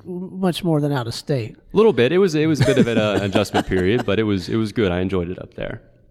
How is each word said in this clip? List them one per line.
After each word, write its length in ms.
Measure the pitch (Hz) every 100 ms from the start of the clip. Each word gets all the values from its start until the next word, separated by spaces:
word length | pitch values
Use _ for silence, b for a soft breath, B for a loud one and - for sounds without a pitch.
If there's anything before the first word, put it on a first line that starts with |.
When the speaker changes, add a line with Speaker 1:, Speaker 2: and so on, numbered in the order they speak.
Speaker 1:
much 600 | 175 180 185 185 185 156
more 160 | 175 151
than 100 | 147
out 160 | 139 113
of 80 |
state. 420 | - - 139 104 -
Speaker 2:
A 200 | _ 185
little 160 | 220
bit. 180 | 123 120
It 80 | 180
was, 160 | 196
it 120 | 151 160
was 140 | 139
a 40 |
bit 140 | 131 131
of 100 | 120
an, 100 | 110
uh, 200 | 107 98
<laughs> 40 |
adjustment 440 | 101 104 101 107 -
period, 360 | 92 90 123
but 140 | 104 98
it 60 |
was, 240 | 107 98 85
it 80 | 110
was 160 | 110
good. 180 | 120 98
I 100 | 87
enjoyed 300 | 92 95 87
it 80 | 90
up 140 | -
there. 280 | - - 123 - _ _